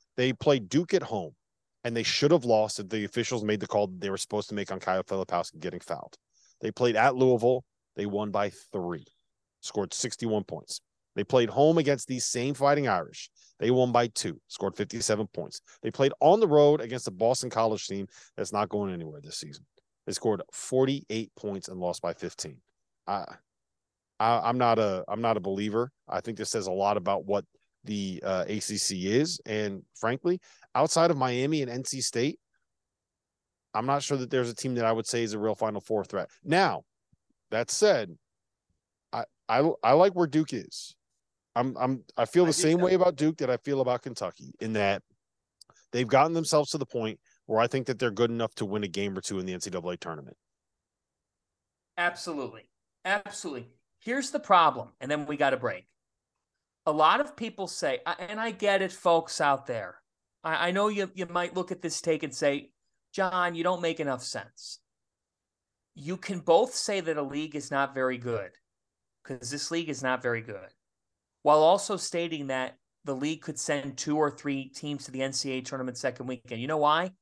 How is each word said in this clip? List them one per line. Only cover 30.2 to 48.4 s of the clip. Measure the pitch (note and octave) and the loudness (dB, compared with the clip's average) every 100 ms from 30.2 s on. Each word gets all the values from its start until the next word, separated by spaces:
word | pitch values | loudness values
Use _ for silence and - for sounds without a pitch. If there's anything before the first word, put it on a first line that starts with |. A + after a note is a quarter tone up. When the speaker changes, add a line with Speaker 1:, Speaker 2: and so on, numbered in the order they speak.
| F3 F3+ _ _ _ | -2 -2 _ _ _
Speaker 1:
outside | B2 D#3 - E3+ | 0 2 4 4
of | C#3+ | 4
Miami | C3 B2 C#3 D#3 | 0 0 0 0
and | B2+ | -2
N | B2 | -6
C | B2+ C3+ | -6 -6
State, | - A#2 C#3 - _ _ _ _ _ _ _ _ _ _ _ _ _ | -4 0 -2 -2 _ _ _ _ _ _ _ _ _ _ _ _ _
I'm | G#2+ B2+ | -4 0
not | C#3+ | -2
sure | - C#3 | 0 -4
that | B2 | 0
there's | C3 A#2+ | 0 -2
a | |
team | A2+ - | -4 -4
that | A#2+ | 0
I | A2+ | 2
would | A2+ G#2+ | 0 0
say | A#2+ | -2
is | A2+ | -2
a | G#2+ | -2
real | G#2+ | -2
Final | G#2 A2 G#2 | 0 -2 -4
Four | - A2 | -2 -4
threat. | F#2 G2 F2+ _ | -2 -6 -6 _
Now, | - E3+ F3 F#2+ - _ _ _ _ _ - | 0 2 2 0 -10 _ _ _ _ _ -6
that | A2 A#2 | -4 -2
said, | - G#3 D3 F#2+ D#2+ _ _ _ _ _ _ _ _ _ | 2 4 4 0 -12 _ _ _ _ _ _ _ _ _
I, | A#2 A2+ _ - | -8 -8 _ 0
I, | A#2 D#3 - | 2 4 2
I | A2+ | 4
like | D3 G3 | 6 6
where | F3+ D#3+ | 4 2
Duke | D3+ D3 | 2 0
is. | A#2 - - - _ _ _ _ _ _ A#3 | -4 -10 -14 -16 _ _ _ _ _ _ -2
I'm, | C3 - | -2 -2
I'm, | B2+ C3 - - | -2 -2 -6 -2
I | A#2 | 2
feel | F3 | 4
Speaker 2:
I | E3+ | 4
Speaker 1:
the | |
Speaker 2:
do | - | 4
Speaker 1:
same | D#3 E3+ | 4 4
Speaker 2:
too. | |
Speaker 1:
way | F3+ | 4
about | F#3 F3+ C#3+ | 4 4 4
Duke | D#3 D#3+ | 0 0
that | C3 | -2
I | B2 | -2
feel | C#3+ C3+ | 0 0
about | B2 B2 | 2 0
Kentucky, | C3 A2+ F#2 - - - | -4 -6 -8 -8 -20 -10
in | A2 | -4
that | G#2+ G2+ G2 _ _ _ _ _ _ - _ _ | 0 2 0 _ _ _ _ _ _ -20 _ _
they've | A#2+ A#2 | -2 4
gotten | C3 D#3+ | 4 6
themselves | E3 D#3+ D3+ C#3+ | 2 2 0 2
to | D3+ | -4
the | |
point | C3 A#2+ A2 - _ _ - | -4 -4 -4 -6 _ _ -2
where | A2 | 2
I | A#2+ | 2
think | C3+ B2+ | 0 -2
that | A2+ | 0
they're | A#2+ | 0
good | G2+ A#2 | 2 0
enough | A#2 | 2